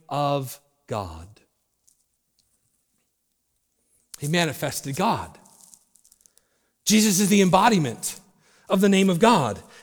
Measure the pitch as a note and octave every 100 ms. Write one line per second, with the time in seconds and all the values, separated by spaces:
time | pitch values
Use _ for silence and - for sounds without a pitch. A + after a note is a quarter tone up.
0 | - C#3 C#3+ C#3+ C3 - _ _ - A2
1 | F#2 D#2+ F2+ G#2 _ _ _ _ _ _
2 | _ _ _ _ _ _ _ _ _ _
3 | _ _ _ _ _ _ _ _ _ _
4 | _ - D3 F3 D#3+ - C#3+ - C#3+ C#3
5 | G#3+ C3 F2 - _ _ - - _ _
6 | _ _ _ _ _ _ _ _ - G#3+
7 | G#3+ F3+ G3+ G3+ F#3 F#3 A3+ G3+ C3+ G#2+
8 | - - _ _ _ _ - F#3+ G3+ F#3+
9 | F#3+ E3+ A3 G#3 A#2 G2 - -